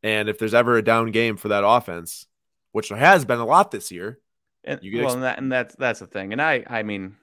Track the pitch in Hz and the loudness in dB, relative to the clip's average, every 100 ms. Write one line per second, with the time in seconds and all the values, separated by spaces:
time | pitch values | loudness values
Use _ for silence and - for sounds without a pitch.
0 | 110 107 107 104 110 117 120 117 107 113 | 0 -2 -2 -4 2 2 4 2 4 2
1 | 113 110 117 104 107 101 101 120 110 85 | 2 0 0 -2 -2 0 4 2 0 -12
2 | 82 - - _ _ _ _ 110 - 104 | -12 -16 -20 _ _ _ _ -8 -8 2
3 | 151 190 127 120 117 160 202 202 - 87 | 6 6 4 -2 4 4 4 -2 -10 -12
4 | 98 131 _ _ _ _ - - 95 113 | -12 -14 _ _ _ _ -12 -12 -8 -4
5 | 127 127 131 - 135 127 120 - 127 113 | -2 -2 -4 -4 -4 -2 -4 -4 -4 -4
6 | 95 104 98 113 156 135 - 113 107 101 | -8 -10 -8 -4 -2 -2 -4 -6 -6 -8
7 | 95 104 | -10 -16